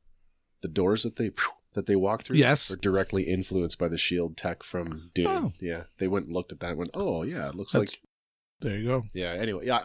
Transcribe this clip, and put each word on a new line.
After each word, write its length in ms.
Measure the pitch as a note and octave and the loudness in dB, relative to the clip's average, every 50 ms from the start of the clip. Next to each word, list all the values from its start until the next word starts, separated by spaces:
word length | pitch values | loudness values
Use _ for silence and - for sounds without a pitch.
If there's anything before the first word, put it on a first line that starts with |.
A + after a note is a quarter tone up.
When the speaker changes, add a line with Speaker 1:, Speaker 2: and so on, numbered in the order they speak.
| _ - - _ _ _ _ _ _ _ _ _ | _ -20 -20 _ _ _ _ _ _ _ _ _
Speaker 1:
the 60 | - F2 | -8 -4
doors 340 | D#2 G2 F2+ F#2+ A2 A2 | 0 2 4 4 4 2
that 140 | - A#2 - | 0 -2 -2
they, 160 | - A#2+ G2+ - - - - - _ _ _ - | -2 -2 -2 0 -2 -2 -2 -4 _ _ _ -6
that 120 | G#2 F#2+ | -2 2
they 100 | - G2+ | 4 4
walk 260 | F#2+ F#2 G2 A2 - | 4 4 4 0 0
through 140 | - - - | -2 2 6
Speaker 2:
Yes. 340 | D3+ C3 B2 D3 - - - | 6 6 6 6 4 2 0
Speaker 1:
are 60 | F#2 | -2
directly 480 | F2+ - G2 F#2 F#2+ F#2+ - - G2 F2+ | 0 2 2 4 4 2 2 2 0 2
influenced 540 | - F#2 F#2 F#2+ - F#2+ F#2 F2 E2 - - | 2 2 0 0 0 0 0 0 0 0 0
by 80 | F2+ E2 | -2 0
the 100 | E2+ E2 | 0 0
shield 380 | - - F2+ F2 E2+ E2+ E2 | 0 0 0 0 0 -2 -4
tech 260 | - - F2+ E2+ - | -4 -4 -4 -4 -6
from 480 | - - - F2+ E2+ E2 D#2 D#2 E2 F2 - | -8 -8 -6 -6 -4 -6 -8 -10 -10 -4 0
Dune. 100 | F#2 F2 | 2 2
Speaker 2:
Oh. 260 | - F#4+ F4+ C#4 - E2+ - | 2 2 2 0 -2 -4 -4
Speaker 1:
Yeah, 240 | F#2+ F2 E2 E2+ E2+ - _ - | -6 -6 -6 -6 -8 -10 _ -2
they 80 | G2 | 0
went 200 | F#2 F#2+ G2 - | 0 0 0 -2
and 80 | D#2+ E2+ | -2 -4
looked 180 | F2+ F2 - | -4 -4 -6
at 80 | - - | -8 -8
that 80 | F2 F2 | -6 -6
and 80 | E2+ D2+ | -4 -4
went, 120 | F2 - - | -6 -6 -4
"Oh, 300 | F#3 G3+ F3 G2 E2 D#2+ | -4 -2 -2 -2 -2 -2
yeah, 240 | - F3 D#3+ D2+ C#2 | -4 -4 -6 -6 -6
it 80 | D2+ | -6
looks 160 | F2+ G2 - | -8 -4 0
Speaker 2:
That's 180 | - A#2 G#2 G2+ | 0 0 0 0
Speaker 1:
like," 80 | - - _ _ _ _ _ _ _ _ _ _ _ - | -4 -12 _ _ _ _ _ _ _ _ _ _ _ -8
Speaker 2:
There 160 | - A2+ G2+ G#2 | -6 -4 -4 -2
you 60 | A2 | 0
go. 180 | A#2+ C3 C3 A2+ G#2 | 0 0 0 -2 -4
Speaker 1:
yeah, 200 | - F2+ F2+ F2 | -6 -4 -4 -4
anyway, 340 | E2+ F2+ A2 A2+ G2+ F2+ F#2 | -2 -2 -2 -2 -4 -4 -2
yeah, 140 | B2 B2 A#2 | 0 0 0